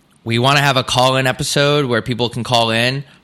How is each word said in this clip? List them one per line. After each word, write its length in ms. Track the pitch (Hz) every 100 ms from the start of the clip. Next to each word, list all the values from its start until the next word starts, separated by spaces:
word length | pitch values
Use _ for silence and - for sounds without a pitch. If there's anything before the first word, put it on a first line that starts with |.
| _ _
We 140 | 113 117
wanna 220 | 127 143
have 160 | 143 131
a 80 |
call-in 420 | 120 127 127 131 131
episode 600 | 127 143 151 143 147 135
where 140 | 117
people 280 | 117 117 120
can 160 | 127
call 260 | 113 123 113
in, 320 | 113 123 139 - -